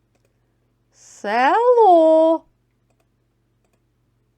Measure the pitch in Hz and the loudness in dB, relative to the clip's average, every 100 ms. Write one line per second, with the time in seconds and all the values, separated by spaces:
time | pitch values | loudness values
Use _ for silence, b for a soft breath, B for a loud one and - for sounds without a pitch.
0 | _ _ _ _ _ _ _ _ _ _ | _ _ _ _ _ _ _ _ _ _
1 | _ - 202 226 269 403 494 480 415 339 | _ -18 -10 -4 -4 -2 0 0 2 2
2 | 320 320 320 320 - _ _ _ _ _ | 2 0 0 -4 -10 _ _ _ _ _
3 | _ _ _ _ _ _ _ _ _ _ | _ _ _ _ _ _ _ _ _ _
4 | _ _ _ | _ _ _